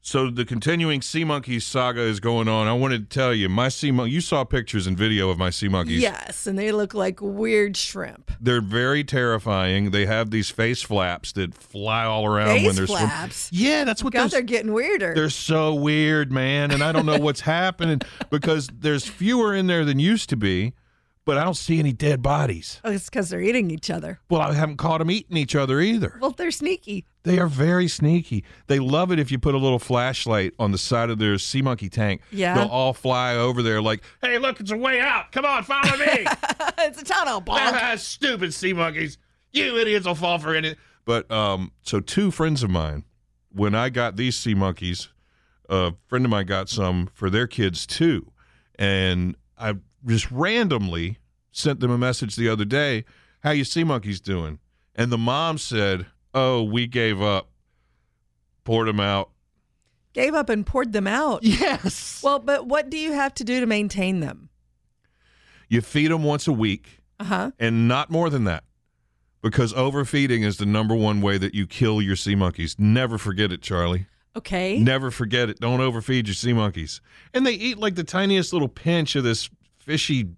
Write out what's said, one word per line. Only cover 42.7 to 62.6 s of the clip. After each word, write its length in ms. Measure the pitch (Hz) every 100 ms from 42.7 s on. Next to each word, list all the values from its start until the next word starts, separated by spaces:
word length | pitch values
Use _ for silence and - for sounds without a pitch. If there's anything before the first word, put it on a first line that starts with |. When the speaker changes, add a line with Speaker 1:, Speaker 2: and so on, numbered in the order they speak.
| 90 78 73 - _ _ _ _
Speaker 1:
when 220 | 95 104
I 160 | 107 127
got 280 | 123 120 98
these 180 | 127 117
sea 160 | 120
monkeys, 540 | 98 95 87 90 87 - _ _ _ _ _ -
a 260 | 95 90 87 _
friend 160 | 127 127
of 40 |
mine 160 | 104 92
got 240 | 95 95
some 400 | - 92 90 90 -
for 160 | 98
their 160 | 104 123
kids 400 | - 98 85 -
too. 440 | - 165 113 - _ _ _ _ -
And 580 | 98 95 92 90 90 - _ _
I 200 | 113 101 _ _ 123
just 240 | 113 -
randomly 880 | 123 175 226 214 127 98 85 85 113 _ _ _
sent 280 | - 151 139
them 100 | 123
a 80 | 120
message 380 | 127 120 120 104
the 140 | 113
other 160 | 110 104
day, 380 | 135 147 113 - _ _ _
"How 100 | 147
you 140 | 151
sea 200 | 131 170
monkeys 380 | 165 131 104 95
doing?" 380 | - 92 78 76 _ _ _ -
And 160 | 120
the 60 | 117
mom 400 | 117 135 165 156
said, 480 | - 113 101 92 90 _ _ 131
"Oh, 260 | 131 123
we 240 | 110 113 120
gave 340 | 120 113 98
up. 300 | 104 95 - _ _ _ _ _ _ _ _ _ _ _
Poured 260 | - 113 110
'em 100 | 104
out." 300 | 101 98 98 _ _ _ _ _ _ _ _
Speaker 2:
Gave 200 | - 262
up 160 | 311 240
and 160 | 214 202
poured 280 | 262 254
them 140 | 208 196
out? 360 | 233 302 214
Speaker 1:
Yes. 800 | 226 202 339 247 185 - - -
Speaker 2:
Well, 160 | 269 277
but 260 | 233 285